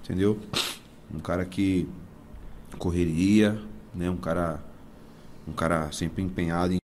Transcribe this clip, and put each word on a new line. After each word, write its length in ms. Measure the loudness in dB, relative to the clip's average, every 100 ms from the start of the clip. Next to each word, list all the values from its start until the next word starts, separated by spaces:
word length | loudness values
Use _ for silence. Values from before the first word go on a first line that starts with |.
entendeu? 340 | -2 2 4 2 -2 -4 -4 -6 -14 -20 -12
Um 60 | -10
cara 240 | -2 -2
que 460 | -2 2 4 4 2 -4 -14 -18 -18 -16 -14 -14 -14 -4
correria, 840 | -2 2 2 4 6 8 6 4 -6 -14 -12
né? 160 | -4 -2
Um 80 | -2
cara, 440 | -2 0 0 -2 -8 -16 -18 -20 -20 -20 -18 -16 -10
um 40 |
cara 380 | -2 2 2 0
sempre 300 | -2 -4 -2
empenhado 520 | -4 -2 0 2 2
em 60 | 0 _